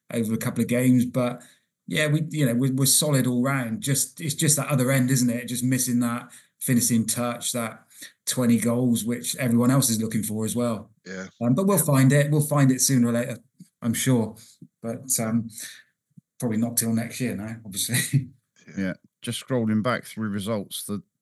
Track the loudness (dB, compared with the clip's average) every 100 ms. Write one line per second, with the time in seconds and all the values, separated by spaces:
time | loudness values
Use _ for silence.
0 | -8 -4 -2 -2 -2 -2 0 2 6 6
1 | 4 0 -2 -4 -14 _ _ _ -6 -2
2 | 0 0 -2 0 0 2 0 2 2 2
3 | 2 2 2 0 0 -2 -4 -4 -2 -2
4 | -2 -6 -6 0 2 2 0 0 2 2
5 | 2 2 2 0 -4 -4 -2 0 0 0
6 | 0 -4 -10 -20 _ _ 0 2 2 2
7 | 0 -2 -4 -4 -6 -6 -6 -10 _ -20
8 | -20 _ -4 0 4 4 2 0 0 0
9 | -2 -4 -6 -4 0 4 4 4 2 0
10 | -2 -2 -4 -4 -4 -2 -2 -4 -10 _
11 | -14 -12 -12 -4 0 2 2 2 4 4
12 | 6 4 4 2 2 4 4 4 2 2
13 | 2 0 -2 -8 _ -20 -20 _ -4 0
14 | 2 2 2 -6 -20 _ -20 _ -10 -8
15 | -4 -2 0 -2 -2 -10 -16 -18 _ _
16 | _ _ _ -8 -4 -2 -2 -2 -2 -2
17 | -4 -6 -6 -6 -10 -12 -10 -8 -2 -2
18 | 0 0 -2 -8 _ _ -14 -6 -6 -6
19 | _ _ -10 -10 -4 -2 0 0 0 -4
20 | -6 -8 -6 -6 -4 -6 -6 -10 -8 -10
21 | -10 _